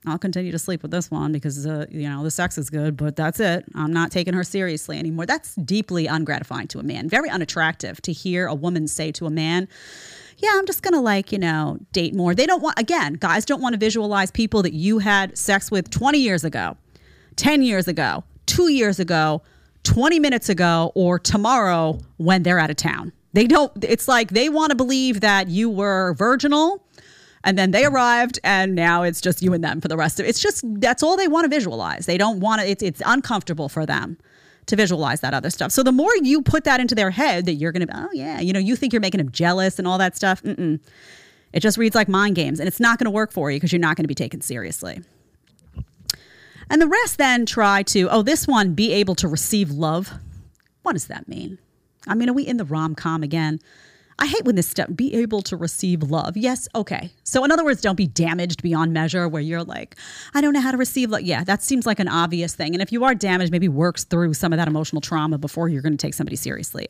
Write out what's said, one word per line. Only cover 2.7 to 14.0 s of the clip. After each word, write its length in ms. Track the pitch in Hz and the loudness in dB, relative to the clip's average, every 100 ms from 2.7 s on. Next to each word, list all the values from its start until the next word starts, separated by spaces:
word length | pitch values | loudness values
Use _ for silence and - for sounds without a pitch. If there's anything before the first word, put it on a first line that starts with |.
| 151 151 | -4 -4
but 220 | 143 151 147 | -2 -4 -2
that's 240 | 156 165 | -4 -2
it. 240 | 202 170 - | -2 -2 -6
I'm 180 | - 151 | -6 -2
not 180 | 170 170 | -2 0
taking 240 | 185 175 | -2 -2
her 100 | 185 | -4
seriously 540 | 180 202 185 151 - 151 | -4 -4 -4 -6 -8 -8
anymore." 260 | 160 165 | -6 -6
That's 300 | 175 311 - | -2 -4 -4
deeply 520 | - 135 202 214 180 160 | -8 -2 -2 -2 -2 -2
ungratifying 640 | 160 151 143 - - - | -2 -2 -4 -6 -10 -10
to 80 | 139 | -8
a 40 | |
man. 260 | 143 135 156 | -8 -6 -2
Very 220 | 233 311 | -2 -2
unattractive 720 | 180 156 175 160 160 - - | -4 -6 -2 -2 -4 -10 -10
to 100 | - | -8
hear 340 | 160 185 175 175 | -6 -4 -2 -2
a 80 | |
woman 320 | 147 175 175 151 | -4 -2 -2 -4
say 260 | - 151 | -4 -6
to 120 | - | -6
a 60 | 165 | -6
man, 360 | 160 160 175 190 - - - - - - - | -2 0 -2 -4 -10 -20 -20 -20 -20 -18 -4
"Yeah, 140 | 415 403 | 0 2
I'm 100 | 392 | 0
just 160 | - | -4
gonna, 180 | 381 330 | 0 2
like, 320 | 240 196 - | 2 0 0
you 60 | 208 | -2
know, 400 | 170 156 151 151 - | 0 0 -2 -6 -6
date 220 | 190 170 | -2 -2
more." 200 | 196 175 | 0 2
They 100 | 180 | 2
don't 180 | 302 359 | 2 2
want, 160 | 311 - | 0 -2
again, 360 | 226 330 151 | 0 0 -2
guys 320 | 156 165 185 220 | -2 0 0 0
don't 160 | 269 | -2
wanna 160 | 254 220 | -2 0
visualize 520 | 220 220 | 0 0